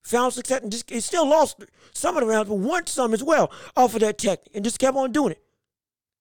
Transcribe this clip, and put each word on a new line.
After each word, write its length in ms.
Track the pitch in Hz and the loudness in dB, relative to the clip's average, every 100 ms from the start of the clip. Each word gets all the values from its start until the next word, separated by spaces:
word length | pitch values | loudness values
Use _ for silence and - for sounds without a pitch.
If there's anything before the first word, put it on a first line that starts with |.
Found 300 | - 233 254 | -4 0 0
success 300 | 247 - 262 | -2 -4 -4
and 100 | 240 | -4
just, 180 | 233 - | -10 -8
he 80 | 233 | -8
still 300 | - 359 285 | -4 0 4
lost 340 | 311 277 - - _ _ | 4 4 -2 -20 _ _
some 240 | - - 349 | -6 -4 0
of 60 | |
the 40 | 226 | 0
rounds, 220 | 220 208 | 0 0
but 80 | 208 | -2
won 300 | 208 359 330 | -2 -2 -4
some 260 | - 247 | -2 0
as 80 | 220 | 0
well 300 | 269 302 180 - - - | 2 2 2 -2 -6 2
off 180 | 254 | 2
of 60 | 226 | 4
that 180 | 214 208 | -2 0
tactic 340 | 208 175 _ | -2 -4 _
and 120 | 208 | -6
just 160 | 208 - | -6 0
kept 160 | 262 269 | 0 2
on 160 | 262 | 0
doing 200 | 220 262 | 0 0
it. 100 | 156 _ _ _ _ _ _ _ _ | -2 _ _ _ _ _ _ _ _